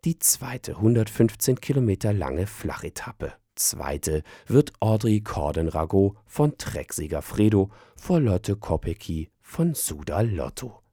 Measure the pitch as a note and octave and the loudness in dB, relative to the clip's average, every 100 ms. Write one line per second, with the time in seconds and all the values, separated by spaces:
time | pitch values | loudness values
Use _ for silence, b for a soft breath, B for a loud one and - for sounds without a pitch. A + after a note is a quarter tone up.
0 | - E3 - - B2+ B2+ - - G#2+ A#2+ | -2 0 0 0 -2 -10 -10 2 4 4
1 | A2 - A2+ - - B2+ - C#3 A#2+ F#2+ | 2 2 2 2 0 0 0 0 2 2
2 | A2 G#2 C#2+ C#2 G2 - D#2 D2 D2 - | 0 0 -2 -4 -4 -6 -8 -8 -10 -10
3 | - - C#2+ - _ - - - C2+ D2 | -14 -10 -12 -12 _ -4 -4 -2 -4 -4
4 | - D#2 - B B B2+ - - G#2+ A2 | -2 -2 -4 B B 2 2 0 2 2
5 | A2+ G#2+ G#2+ - D2+ D#2 E2 D#2+ D#2+ G2 | 2 0 0 -4 -2 0 -2 0 2 4
6 | G2 - _ - D3+ - - - - - | 4 2 _ 0 0 0 -10 -8 -8 -8
7 | D#2 D#2 - - G#2+ G#2+ F#2+ B B B | -6 -6 -6 2 4 4 2 B B B
8 | - F3 B2+ F#2 - G2+ - D2+ - D#2+ | 0 2 4 0 0 -6 -2 -2 -2 -8
9 | - E2 D#2+ _ _ - E3+ D3 - D2+ | -6 -8 -8 _ _ -2 -2 0 -6 -6
10 | D2 D#2+ A2+ F#2+ B1 - B2+ - _ | -4 0 0 0 -6 -8 -14 -14 _